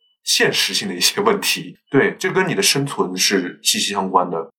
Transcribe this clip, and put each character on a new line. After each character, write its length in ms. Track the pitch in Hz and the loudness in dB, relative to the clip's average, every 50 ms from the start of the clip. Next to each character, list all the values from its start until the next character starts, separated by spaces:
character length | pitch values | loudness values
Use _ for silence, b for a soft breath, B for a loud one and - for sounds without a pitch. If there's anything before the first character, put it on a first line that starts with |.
| _ _ _ _ - | _ _ _ _ -4
现 300 | - - - 240 160 - | -2 0 2 2 2 2
实 200 | - - - 98 | 0 -2 -2 -2
性 140 | - 113 98 | -2 -4 -4
的 60 | 90 | -4
一 60 | 87 | 0
些 200 | 87 - - 104 | 0 0 0 2
问 200 | 101 110 101 98 | 2 2 2 2
题。 360 | - - - - - - - _ _ _ | 0 -2 -2 -4 -4 -10 -14 _ _ _
对， 240 | - 135 117 - - | 2 2 4 2 0
这 140 | - - 185 | -2 -4 -2
跟 160 | 175 175 170 | 0 0 0
你 80 | 165 127 | 0 0
的 80 | 95 98 | 0 2
生 240 | - - 143 139 | 2 2 0 -2
存 300 | 139 - - 95 90 92 | -2 -2 -2 -4 -2 -2
是 420 | 92 - - 101 92 90 90 - - - | -2 0 2 2 2 0 -2 -6 -6 -2
息 160 | - - 107 | -2 0 0
息 120 | 98 101 101 | 0 -2 -2
相 160 | 101 95 95 | -2 -2 2
关 220 | 95 92 87 87 | 2 2 2 2
的。 180 | 87 82 80 - _ | -2 -6 -6 -8 _